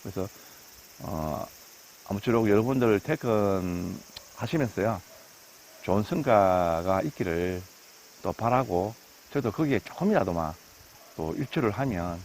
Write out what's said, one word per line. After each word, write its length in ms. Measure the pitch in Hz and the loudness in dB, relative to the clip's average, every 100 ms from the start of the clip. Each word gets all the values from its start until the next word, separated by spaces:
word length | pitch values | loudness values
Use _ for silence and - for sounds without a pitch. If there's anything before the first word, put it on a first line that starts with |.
그래서, 240 | - 98 95 - - - - - - - | -10 -6 -6 -8 -20 -20 -20 -20 -20 -14
어, 480 | - 80 78 - - - - - - - - | -8 -6 -4 -4 -8 -14 -20 -20 -20 -20 -6
아무쪼록 400 | 98 127 117 113 | -4 2 2 6
여러분들 500 | 101 113 135 120 101 | 4 4 2 4 4
퇴근하시면서요, 2000 | - 151 123 110 101 95 92 87 90 95 - - - - - 165 127 - 101 101 - - - - - - - - | 2 -4 0 2 2 0 -2 -4 -6 -8 -14 -20 -20 -10 -4 -2 -2 0 -2 -2 -8 -20 -20 -20 -20 -20 -20 -12
좋은 200 | - 95 | 0 0
성과가 960 | 107 175 139 110 95 92 87 82 87 95 | 2 -2 4 6 6 4 2 0 0 0
있기를 580 | 90 - 90 85 90 90 95 - - - - - | 0 -4 -2 0 -2 -4 -8 -20 -20 -20 -20 -10
또 120 | 87 | -6
바라고, 600 | 87 113 123 123 87 101 110 - - - | -2 0 0 2 0 -2 -6 -20 -20 -8
저도 180 | 143 123 | -4 -2
거기에 280 | 101 156 120 | -2 0 0
조금이라도만 760 | - - 180 202 95 85 80 78 - - - - - - | -2 -4 0 2 0 -2 -4 -6 -16 -20 -20 -20 -20 -8
또 180 | 80 82 | -6 -4
일조를 360 | 135 - 120 | -4 -2 -2
하면 480 | 95 139 95 87 85 | 0 -2 -2 -4 -6